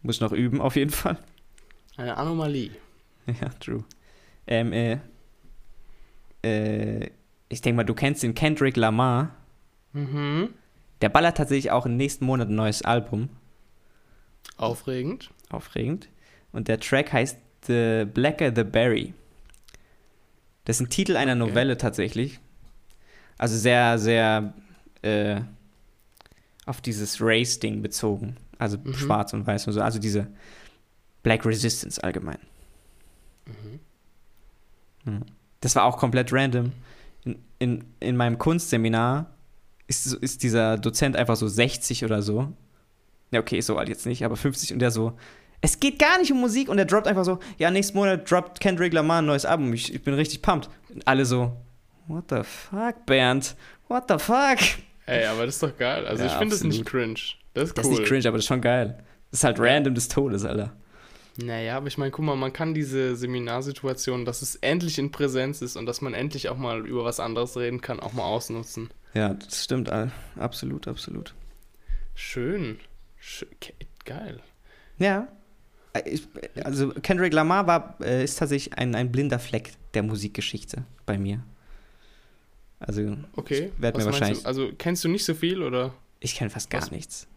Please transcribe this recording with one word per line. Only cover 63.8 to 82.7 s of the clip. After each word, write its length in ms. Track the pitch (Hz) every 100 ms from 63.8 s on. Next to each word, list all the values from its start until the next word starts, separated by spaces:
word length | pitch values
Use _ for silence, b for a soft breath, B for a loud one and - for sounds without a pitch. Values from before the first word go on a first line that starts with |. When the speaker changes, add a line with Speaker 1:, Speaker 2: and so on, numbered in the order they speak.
| 135 127 - 123
Speaker 2:
dass 160 | 120 120
es 140 | 131 -
endlich 420 | 127 165 175 156
in 120 | 139
Präsenz 480 | - 143 127 131 147
ist 140 | 123 -
und 80 | 117
dass 140 | 120
man 120 | 139
endlich 340 | 104 139 143 -
auch 80 | 123
mal 280 | 123 113 110
über 180 | 123
was 160 | 117 120
anderes 360 | 113 113 123 -
reden 240 | 120 123
kann, 180 | - 120
auch 140 | -
mal 100 | 120
ausnutzen. 640 | 90 110 - 113 113 - 113 - -
Speaker 1:
Ja, 200 | 110 107
das 280 | 98 - -
stimmt, 260 | - 127 117
Al. 200 | 107 117 123 B -
Absolut, 500 | 117 - 131 139 -
absolut. 460 | - - - - - - - - - b b b
Speaker 2:
Schön. 640 | - - - 123 196 143 107 - - - -
Schö-, 260 | - - - -
ke-, 140 | - - - - -
geil. 340 | 139 214 113 - _ b b b b
Speaker 1:
Ja. 300 | 190 196 254 - - - - _ _
Äh, 160 | - -
ich, 180 | 156 - - - -
also 240 | - 139 135 -
Kendrick 300 | - 180 180
Lamar 320 | 156 156 185 185
war, 300 | 170 - -
äh, 240 | - 127
ist 140 | 131 -
tatsächlich 380 | 151 139 - -
ein, 160 | 123
ein 180 | 117 123
blinder 260 | 123 143 123
Fleck 340 | 120 110 - - -
der 80 | 110
Musikgeschichte 840 | 107 107 101 - - - - - 127 -
bei 120 | - 101
mir. 240 | 98 104 123 - b b b b b b b b b - -